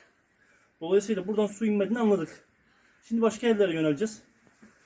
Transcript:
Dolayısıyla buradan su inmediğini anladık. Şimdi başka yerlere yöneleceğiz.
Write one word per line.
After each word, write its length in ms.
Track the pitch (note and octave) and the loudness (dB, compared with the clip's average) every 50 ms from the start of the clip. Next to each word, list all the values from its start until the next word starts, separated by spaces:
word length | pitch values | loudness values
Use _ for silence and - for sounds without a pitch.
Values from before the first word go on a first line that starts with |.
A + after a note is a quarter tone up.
| - _ _ _ _ _ _ _ _ _ _ _ _ _ _ _ | -20 _ _ _ _ _ _ _ _ _ _ _ _ _ _ _
Dolayısıyla 460 | D#3+ E3 F#3 G3+ G3+ G#3 A3 F#3+ F3+ F#3 | -4 0 0 0 2 0 -4 -4 -4 -4
buradan 200 | G#3+ G#3 G#3+ G3+ | -2 -2 -2 -2
su 180 | G#3 - A3+ | -2 -2 -2
inmediğini 340 | G#3+ G#3 G#3 G3 G3 A3+ B3 | 0 0 0 0 -2 0 0
anladık. 300 | A#3 G#3+ G3+ F3+ D#3+ - - - - _ _ _ _ _ _ _ _ _ _ _ _ | 2 2 2 2 0 -6 -10 -16 -20 _ _ _ _ _ _ _ _ _ _ _ _
Şimdi 180 | - A3+ A3+ | -6 -2 0
başka 260 | A3+ A3 A3 - - A#3 | 2 0 0 0 0 0
yerlere 260 | A3+ G3+ G3+ F3+ E3 | 2 4 2 2 2
yöneleceğiz. 500 | D#3+ D#3 D#3 D3 C#3 G#3 A3 - - - _ _ _ _ _ _ _ - - _ _ _ | 0 0 0 0 0 -2 -4 -6 -10 -20 _ _ _ _ _ _ _ -20 -20 _ _ _